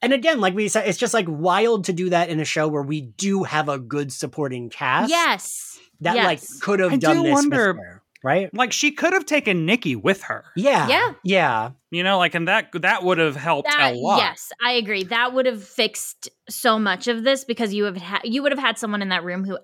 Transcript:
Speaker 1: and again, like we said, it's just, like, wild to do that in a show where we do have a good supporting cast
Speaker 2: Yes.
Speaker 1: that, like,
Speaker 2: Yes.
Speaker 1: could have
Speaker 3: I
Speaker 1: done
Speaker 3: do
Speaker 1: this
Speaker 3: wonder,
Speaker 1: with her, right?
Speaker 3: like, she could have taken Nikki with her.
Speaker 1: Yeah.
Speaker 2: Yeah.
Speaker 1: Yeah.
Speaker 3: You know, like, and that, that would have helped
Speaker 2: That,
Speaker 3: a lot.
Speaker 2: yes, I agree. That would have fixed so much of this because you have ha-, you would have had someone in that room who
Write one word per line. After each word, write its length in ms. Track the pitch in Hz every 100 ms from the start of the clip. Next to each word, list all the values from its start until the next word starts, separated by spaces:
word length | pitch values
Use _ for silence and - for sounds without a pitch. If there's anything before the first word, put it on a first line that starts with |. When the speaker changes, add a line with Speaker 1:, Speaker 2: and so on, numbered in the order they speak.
Speaker 1:
and 120 | 240
again, 260 | 269 320 294
like 120 | 202 190
we 120 | 208
said, 200 | 214 208
it's 100 | -
just, 160 | 240
like, 120 | 233 170
wild 580 | 147 180 185 226 226 180
to 80 |
do 160 | 175 185
that 200 | 175 170
in 100 | 156
a 60 | 147
show 220 | 160 156
where 140 | 151
we 180 | 139 151
do 420 | 123 - 196 196
have 260 | 151 156 147
a 80 | 139
good 320 | 117 143 143
supporting 580 | - 147 - 143 127 120
cast 400 | - 135 143 240
Speaker 2:
Yes. 720 | 339 320 285 - - - - _ -
Speaker 1:
that, 140 | 165 233
like, 220 | 196 151
Speaker 2:
Yes. 180 | - -
Speaker 1:
could 200 | - 196
have 140 | 185
Speaker 3:
I 40 | 254
Speaker 1:
done 200 | 156 165
Speaker 3:
do 60 |
Speaker 1:
this 100 | 160
Speaker 3:
wonder, 400 | 277 285 277 208
Speaker 1:
with 40 | 180
her, 180 | - - _ _
right? 260 | 131 165 190
Speaker 3:
like, 180 | 208 247
she 200 | - 294
could 220 | - 320
have 120 | 381 -
taken 380 | 302 220 180 160
Nikki 300 | 240 180 120
with 280 | 120 190
her. 220 | - 113 - 170
Speaker 1:
Yeah. 320 | 254 226 147
Speaker 2:
Yeah. 260 | 311 466 -
Speaker 1:
Yeah. 480 | 185 190 151 113 113 131 -
Speaker 3:
You 120 | 165
know, 140 | 185 196
like, 160 | 175
and 140 | 175 170
that, 220 | 214 - 175
that 220 | 180 214
would 160 | 180 170
have 160 | 160 139
helped 340 | 156 147 294
Speaker 2:
That, 240 | - 135
Speaker 3:
a 20 | 120
lot. 220 | 147 202
Speaker 2:
yes, 340 | 190 156 - -
I 120 | 240
agree. 320 | 247 208 202
That 300 | 180 233 247
would 120 | 254 254
have 180 | 220
fixed 680 | 196 - 220 - - - - _ -
so 300 | - 240 220
much 280 | 208 180 240
of 160 | 226
this 220 | 233 269 269
because 280 | 233 220 208
you 80 |
have 140 | 202 185
ha-, 240 | 175 208
you 180 | 233 254
would 100 | 285
have 80 | 277
had 200 | 254 220
someone 220 | 226 208
in 60 | 196
that 140 | 180
room 220 | 175 180 190
who 120 | 180